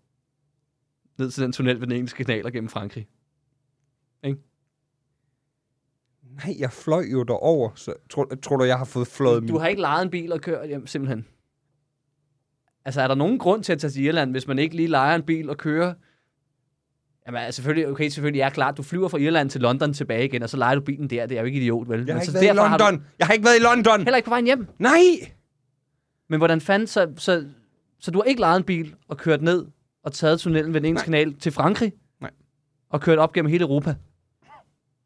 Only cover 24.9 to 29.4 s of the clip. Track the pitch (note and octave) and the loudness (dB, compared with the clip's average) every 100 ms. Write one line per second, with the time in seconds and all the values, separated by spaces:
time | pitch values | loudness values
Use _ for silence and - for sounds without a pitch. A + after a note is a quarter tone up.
24.9 | D#4+ F4+ E4 - - _ _ _ _ _ | 8 8 6 -2 -20 _ _ _ _ _
25.9 | _ _ _ _ D#3 E3 D#3+ D#3 G3 A3 | _ _ _ _ 2 2 2 2 0 0
26.9 | G#3+ F3 C3+ - F3 C#3+ C#3 _ _ _ | 0 0 -2 -2 -2 -2 -16 _ _ _
27.9 | _ - F3 A3+ B3+ F3 F3+ F#3+ F3 D#3 | _ -4 0 2 2 2 2 2 -4 -4
28.9 | - _ D3 E3 D3 | -12 _ -6 0 2